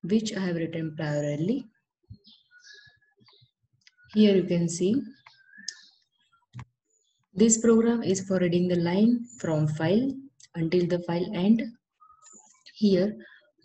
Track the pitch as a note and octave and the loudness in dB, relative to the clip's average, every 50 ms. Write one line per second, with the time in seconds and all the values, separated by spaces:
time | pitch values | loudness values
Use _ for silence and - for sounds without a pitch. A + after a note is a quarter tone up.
0 | - E3+ G#3 A3+ G#3+ - - G3 F#3+ F3+ F3 E3 E3 D#3+ D#3+ E3 D#3+ D#3+ D#3 - | -4 0 0 0 0 -2 -6 -4 -4 -4 -4 -4 -6 -6 -6 -8 -8 -8 -8 -6
1 | D#3+ D3+ D3 D3 D3 D3 D3 D3 D#3+ F#3+ B3 C#4 - - _ _ _ _ _ _ | -6 -4 -4 -4 -4 -4 -4 -4 -2 -2 -4 -4 -6 -12 _ _ _ _ _ _
2 | _ _ - - _ - - _ _ _ C6+ C6+ C6+ - C6+ C6+ C6+ - _ _ | _ _ -20 -20 _ -20 -20 _ _ _ _ -20 _ -20 -20 -20 -20 -20 _ _
3 | _ _ _ _ _ _ _ _ _ _ _ _ _ _ _ _ _ - _ _ | _ _ _ _ _ _ _ _ _ _ _ _ _ _ _ _ _ -20 _ _
4 | _ _ - G#3+ G#3+ G#3 G3 F#3 E3+ - F3 E3+ E3+ E3 - - F3+ F#3 A3+ C#4+ | _ _ 2 4 6 6 6 4 2 0 0 0 0 -2 -2 -2 -2 0 0 -2
5 | - - - _ _ - - _ _ _ - - - - - - - _ _ _ | -4 -6 -16 _ _ -20 -20 _ _ _ -20 -16 -16 -16 -16 -16 -20 _ _ _
6 | _ _ _ _ _ _ _ _ _ _ _ A#2+ - _ _ _ _ _ _ _ | _ _ _ _ _ _ _ _ _ _ _ -20 -20 _ _ _ _ _ _ _
7 | _ _ _ _ _ _ _ F#3 G#3+ A#3 A3 - - A#3 A3+ A3+ A3+ A#3 A#3 A#3 | _ _ _ _ _ _ _ 2 4 4 4 4 4 4 4 4 4 2 0 0
8 | - - G3 F#3+ - - F#3+ F#3 F3+ F3 E3+ F3 F3+ F3+ F3 F3 E3+ E3+ F3 G3 | 0 -2 -2 -2 -2 -2 -2 0 0 2 2 0 0 0 0 0 0 0 2 2
9 | G#3+ A#3 A#3+ A#3+ - - - - - E3+ D#3+ D3+ D3+ D3+ - - D#3+ D#3+ F#3+ A3 | 2 2 2 0 -2 -10 -16 -8 -6 -2 -2 0 0 -2 -2 -2 0 2 2 2
10 | C4 C#4 C4+ - - - _ _ - _ _ E3+ E3 E3 E3+ F3+ F3 E3 F3 F3 | 0 -2 -6 -8 -14 -20 _ _ -20 _ _ -6 -4 0 0 0 0 0 -2 -4
11 | F3 - E3+ F3 F3+ - D#3 E3 F3+ G3+ A3+ A3+ - - - _ _ _ _ _ | -2 -4 -4 -4 -4 -4 -4 -2 2 2 2 2 0 -6 -12 _ _ _ _ _
12 | - - - _ _ - - - _ _ _ _ _ - _ - G#3+ G3+ F#3+ F3 | -20 -20 -20 _ _ -20 -20 -20 _ _ _ _ _ -20 _ 0 2 2 4 4
13 | F#3 G#3+ G#3+ - - - - _ _ _ _ _ | 2 0 -2 -8 -16 -20 -20 _ _ _ _ _